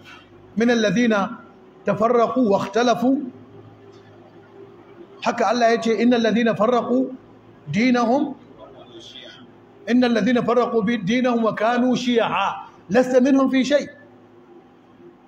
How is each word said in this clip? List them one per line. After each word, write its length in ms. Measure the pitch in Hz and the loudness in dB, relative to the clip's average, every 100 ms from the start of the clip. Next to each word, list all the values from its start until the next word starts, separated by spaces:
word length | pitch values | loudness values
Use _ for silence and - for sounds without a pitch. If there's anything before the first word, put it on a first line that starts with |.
| - - - - - 202 | -20 -20 -20 -20 -10 -2
من 140 | 233 | 0
الذين 440 | 233 208 190 247 208 185 - - - - - - | 2 0 2 2 0 -2 -8 -20 -20 -20 -10 -4
تفرقوا 600 | - 226 240 226 254 233 | 0 2 2 2 0 2
واختلفوا." 640 | 196 - 220 240 220 247 269 - - - - - - - - - - - - - - - - - - - - | 0 0 0 0 2 0 0 -4 -14 -20 -20 -20 -20 -20 -20 -20 -20 -20 -20 -20 -20 -20 -20 -20 -20 -20 -8
Haka 240 | 226 - 208 | -6 -4 -2
Allah 200 | 240 226 | 0 0
ya 60 | 233 | 0
ce, 100 | 233 220 | -2 0
"إن 160 | 233 | 2
الذين 400 | 240 226 214 226 | 2 2 0 0
فرقوا 500 | 185 220 240 214 247 262 - - - - - 151 | 0 0 0 0 -2 -2 -8 -20 -20 -20 -20 -6
دينهم، 640 | 165 254 247 226 269 311 - - - - - - - - - - - - - - - - | 0 2 2 2 0 -2 -8 -20 -20 -20 -20 -20 -20 -20 -20 -20 -20 -20 -20 -20 -14 -2
إن 140 | 247 | 0
الذين 360 | 247 226 202 240 | 2 2 0 0
فرقوا 380 | 214 240 233 226 208 240 | 2 0 0 0 -2 -2
دينهم 480 | 180 247 247 233 | -2 0 0 0
وكانوا 480 | 220 202 214 240 254 240 | -2 -2 -2 0 0 0
شيعا 520 | 240 233 185 170 196 - - - - | 0 0 0 -2 -4 -6 -14 -18 -2
لست 260 | 220 254 254 | 0 4 4
منهم 340 | 262 269 269 | 4 4 2
في 140 | 262 | 0
شيء." 240 | 254 285 - - - - - - - - - - _ - - - | 2 0 -2 -14 -20 -20 -20 -20 -20 -20 -20 -20 _ -20 -20 -20